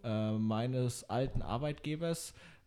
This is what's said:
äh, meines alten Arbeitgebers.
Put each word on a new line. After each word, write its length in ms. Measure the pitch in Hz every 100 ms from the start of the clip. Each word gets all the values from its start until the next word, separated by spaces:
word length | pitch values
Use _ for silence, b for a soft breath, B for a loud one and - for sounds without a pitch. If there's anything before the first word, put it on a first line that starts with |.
äh, 300 | 120 110 107
meines 720 | 110 110 110 123 127 123 - -
alten 320 | 117 135 -
Arbeitgebers. 920 | - 113 147 143 147 156 170 165 - - B B